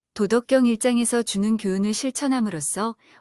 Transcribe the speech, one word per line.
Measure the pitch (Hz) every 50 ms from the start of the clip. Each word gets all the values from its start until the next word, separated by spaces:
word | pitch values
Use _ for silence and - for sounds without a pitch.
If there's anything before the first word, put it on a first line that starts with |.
| _ _ -
도덕경 | - 208 185 220 247 240 - 269 262 247 240
일 | 226 214
장에서 | - 247 240 233 233 - 240 240 233
주는 | - - 196 202 220 226 208
교훈을 | - 190 185 196 202 214 214
실천함으로써 | - - 262 - - 294 269 262 254 220 208 175 156 143 - - 185 214 226 220 _ _ _ - -